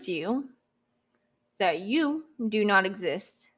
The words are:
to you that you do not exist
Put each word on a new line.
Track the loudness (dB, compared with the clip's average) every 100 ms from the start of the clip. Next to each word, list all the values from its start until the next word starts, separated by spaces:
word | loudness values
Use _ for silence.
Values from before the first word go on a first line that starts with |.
| -4
to |
you | -4 -2 -2 -4 -16 _ _ _ _ _ _ _ _ _ _
that | 0 0
you | 0 2 2 0 -6 _ -2
do | 2 4
not | 4 4
exist | -2 -4 -4 -6 -12 -18